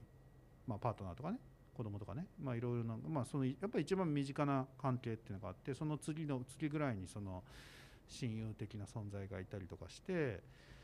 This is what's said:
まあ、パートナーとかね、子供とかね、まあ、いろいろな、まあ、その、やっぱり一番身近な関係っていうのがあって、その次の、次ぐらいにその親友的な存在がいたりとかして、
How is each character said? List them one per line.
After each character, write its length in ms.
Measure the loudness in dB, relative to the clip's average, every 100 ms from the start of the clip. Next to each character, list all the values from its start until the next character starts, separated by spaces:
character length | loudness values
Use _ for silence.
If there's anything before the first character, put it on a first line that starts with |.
| -10 -16 -20 -20 -20 -8 -4
ま 100 | 0
あ、 20 |
パ 140 | 2
ー 20 |
ト 100 | 2
ナ 60 | -2
ー 40 |
と 80 | -4
か 80 | -2
ね、 80 | -4 -6 -20 -12
子 100 | -6
供 140 | -4 -4
と 80 | -4
か 80 |
ね、 120 | -4 -6 -4
ま 100 | -2
あ、 40 | 0
い 60 |
ろ 140 | 2 2
い 20 |
ろ 60 |
な、 120 | 2 0 0
ま 140 | 0
あ、 40 | 2
そ 100 | 2
の、 80 |
や 80 | 2 2 2
っ 20 |
ぱ 80 | 2
り 60 |
一 120 | 4
番 200 | 4 6
身 100 | 4
近 220 | 4 4 4
な 200 | 4 2 0
関 160 | 2 4
係 160 | 2
っ 40 | -2
て 100 | -2
い 20 |
う 20 |
の 60 | -4
が 100 | -4
あ 20 |
っ 20 | -4
て、 180 | -4
そ 100 | 0
の 140 | 0 0
次 260 | 0 0
の、 180 | 0 0 -2
次 220 | -2 0
ぐ 80 | 4
ら 140 | 2
い 40 | 2
に 100 | -2
そ 140 | -4
の 240 | -4 -4 -6 -12 -14 -16 -16 -18 -14
親 260 | -2 -2
友 200 | 0 -2 -4
的 200 | -4 -4
な 100 | -4
存 240 | -4 -4
在 180 | -4 -2
が 100 | -4
い 60 |
た 140 | -4 -4
り 80 | -6
と 100 | -8
か 100 | -10
し 100 | -8
て、 420 | -2 2 2 0 -8 -18 -18 -18